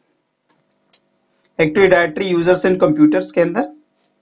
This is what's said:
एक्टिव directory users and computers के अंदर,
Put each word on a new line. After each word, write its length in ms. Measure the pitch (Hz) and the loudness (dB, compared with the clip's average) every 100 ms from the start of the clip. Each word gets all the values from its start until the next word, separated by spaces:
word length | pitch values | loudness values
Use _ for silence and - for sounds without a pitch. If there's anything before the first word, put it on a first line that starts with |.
| _ _ _ _ _ _ _ _ _ _ _ _ _ _ _ - | _ _ _ _ _ _ _ _ _ _ _ _ _ _ _ -4
एक्टिव 260 | 156 156 190 | -2 2 2
directory 400 | 180 170 156 196 | 2 0 -4 -4
users 380 | 175 170 180 190 | -2 0 0 0
and 160 | 185 | 0
computers 500 | 175 151 151 180 185 | 0 2 2 2 -4
के 100 | - | -2
अंदर, 280 | 170 185 302 - _ _ _ _ | -2 -2 -8 -10 _ _ _ _